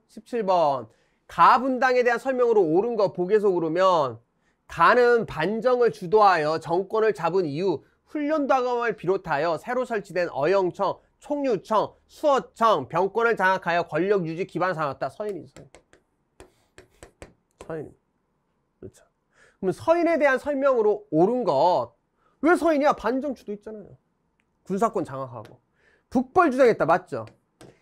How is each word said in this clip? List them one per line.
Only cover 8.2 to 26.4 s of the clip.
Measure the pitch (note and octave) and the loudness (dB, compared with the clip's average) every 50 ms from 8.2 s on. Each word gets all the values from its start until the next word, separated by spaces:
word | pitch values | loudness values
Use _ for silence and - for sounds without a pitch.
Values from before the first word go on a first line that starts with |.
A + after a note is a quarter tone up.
| D4 C#4+ D#4 D#4 C#4+ B3 C#4+ C4 B3 B3 A#3+ A#3+ A#3 A#3 - | -4 -2 -2 -2 0 0 0 0 0 -2 -4 -2 -2 -4 -4
비롯하여 | - - D#3+ G3 F#3 - E3+ D3+ C#3 D3+ E3+ E3 D3 | -4 -4 -4 -4 -4 -4 -4 -4 -2 -2 -2 -4 -4
새로 | - A3+ B3 B3+ B3+ | -6 -6 -6 -6 -4
설치된 | A#3+ A#3 G#3 - - D#3+ F3+ F3 D#3 | -4 -6 -8 -8 -6 -6 -4 -4 -4
어영청, | - B2+ C#3+ E3 G3 G3 F#3+ F3 - - G3 F3 - - _ _ _ _ | -4 -2 0 0 2 2 0 -2 -2 -4 -4 -4 -4 -6 _ _ _ _
총유청, | - - D4 C#4+ C#4 C4+ A3 F3 - - A3 G3+ D#3+ - - _ _ _ | -10 -8 -6 -4 -2 -2 -4 -4 -4 -2 -2 -2 -2 -2 -6 _ _ _
수어청, | - - - D4+ C#4 B3+ E3+ - _ - A3+ A3+ G3+ D#3+ B2+ - | -10 -4 0 0 0 0 0 -4 _ 0 2 2 2 2 -2 -4
병권을 | - E3 F#3+ G3 G3 A3 A#3 A#3 A3 - | -2 -2 -2 -2 -2 -2 0 0 0 0
장악하여 | F#3+ F#3 F#3+ F#3 - F3+ E3+ F3 E3 | 0 0 0 0 -2 -2 -2 -2 -2
권력 | - D3+ D#3 F3+ G3 G#3 G3 E3+ D#3 | -2 -4 -4 -2 0 0 -2 -2 -4
유지 | E3 D#3+ F#3+ | -6 -8 -8
기반을 | F3+ - E3+ F3 F#3 F3+ | -8 -6 -4 -4 -4 -4
삼았다. | D#3 D#3 C#3 C3 - D3+ C3+ | -4 -6 -6 -6 -6 -8 -10
서인이죠, | - - G#3+ G#3+ G3 D#3+ B2+ C3 - | -8 -8 -10 -10 -10 -12 -14 -18 -20
서인. | - C3+ C3+ _ - _ _ _ _ _ _ _ _ _ _ _ - - _ _ _ _ _ _ - - _ _ _ - - _ - - - _ _ _ _ _ - - | -20 -20 -20 _ -20 _ _ _ _ _ _ _ _ _ _ _ -20 -20 _ _ _ _ _ _ -20 -20 _ _ _ -20 -20 _ -20 -20 -20 _ _ _ _ _ -20 -16
서인. | - D#3+ D#3+ C3+ - - _ _ _ _ _ _ _ _ _ _ _ _ _ _ _ _ _ | -12 -12 -12 -12 -14 -16 _ _ _ _ _ _ _ _ _ _ _ _ _ _ _ _ _
그렇죠. | - G2+ - _ _ _ _ _ _ _ _ _ _ _ _ - | -20 -20 -20 _ _ _ _ _ _ _ _ _ _ _ _ -10
그러면 | - F#3+ E3+ | -6 -6 -6
서인에 | - - D#4+ E4 F4 E4 E4 E4+ C#4 | -4 0 0 0 2 2 0 2 2
대한 | D4+ C#4 C4 A#3+ | 2 2 2 0
설명으로 | - C#4+ D4 C4 C4+ C#4 C4 A#3 G#3+ G#3+ G3+ - - - | -2 -4 -4 0 0 0 2 2 2 0 0 -2 -4 -4
옳은 | D3+ D#3 F3 G3 B3 B3+ A#3 | 0 2 2 2 2 0 -2
것. | F3+ D3 C3+ D#3+ F3+ F3 C#3+ A#2 - _ _ _ _ _ _ _ _ _ _ | 0 0 2 2 2 2 0 -2 -6 _ _ _ _ _ _ _ _ _ _
왜 | - D#4 F4+ | 2 2 2
서인이야? | - C#4+ E4+ D#4 C#4 C#4+ C#4+ - | 4 2 0 0 2 2 0 0
반정 | - - G#3+ B3 C4 B3+ D4 A#3+ | 0 -2 -4 -4 -4 -4 -6 -8
주도 | - - - G#3 | -10 -10 -14 -14
있잖아요. | G3+ - A3 G#3+ G#3+ F3+ - C3 - _ _ _ _ _ _ _ _ _ _ _ _ _ | -14 -14 -16 -18 -18 -18 -20 -20 -20 _ _ _ _ _ _ _ _ _ _ _ _ _
군사권 | - F#3 G3 A#3 G#3+ - G3 D3+ | -6 -4 -2 -2 0 0 -2 -6
장악하고. | - C3+ C3+ C3+ B2+ B2 A#2 G#2+ - - - _ _ _ _ _ _ _ _ _ _ | -6 -8 -12 -12 -12 -14 -16 -18 -18 -20 -20 _ _ _ _ _ _ _ _ _ _
북벌 | - C4 B3+ - - F#4 | -4 -4 -2 0 2 2